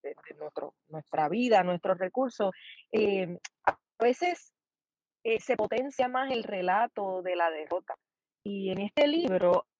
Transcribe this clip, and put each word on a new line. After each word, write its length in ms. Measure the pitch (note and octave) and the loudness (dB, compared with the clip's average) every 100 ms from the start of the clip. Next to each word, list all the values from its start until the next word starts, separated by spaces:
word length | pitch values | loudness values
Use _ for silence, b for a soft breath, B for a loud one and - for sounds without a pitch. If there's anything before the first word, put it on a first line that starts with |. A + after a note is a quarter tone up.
de, 120 | C#3 - - | -12 -14 -18
de 60 | D3+ | -14
nuestro, 380 | D3+ - - _ _ | -12 -10 -10 _ _
nuestra 400 | D#3 - D#3 D3+ | -14 -6 -2 0
vida, 340 | G3 B3 G#3+ | 2 4 4
nuestros 340 | F3+ F3 G3 F3+ | 4 0 0 0
recursos, 540 | F#3 - C4 - G3+ B B B B | -2 0 -2 0 -2 B B B B
eh, 460 | G#3+ G#3+ G3 F3+ F3 - _ - | 0 2 2 -2 -6 -14 _ -4
a 120 | - _ _ | -4 _ _
veces, 540 | A#3 B3+ F4 F4 - _ _ _ _ _ _ _ | 0 2 -2 -4 -10 _ _ _ _ _ _ _
eh, 160 | A3+ A3+ | -4 -4
se 160 | - A#3+ | -2 -2
potencia 520 | G#3+ A3+ C4+ - B3 | 0 -2 -4 -2 -2
más 220 | B3+ C4+ | 0 -2
el 120 | B3 | -4
relato 800 | - G3+ F3+ G3 A#3+ - G3 F#3 | -4 -4 0 2 0 -2 -4 -4
de 140 | F3+ F3+ | -2 0
la 140 | E3+ | 0
derrota. 460 | D#3 D3+ F3+ - - _ _ _ _ | 0 -4 -6 -6 -14 _ _ _ _
Y 280 | G#3 G3+ C3+ | -10 -6 -4
en 100 | F#3 | -4
este 260 | G3+ - D4 | -2 2 2
libro 580 | D#4 F4 F#3 F3+ F3 - _ | 4 2 2 4 4 0 _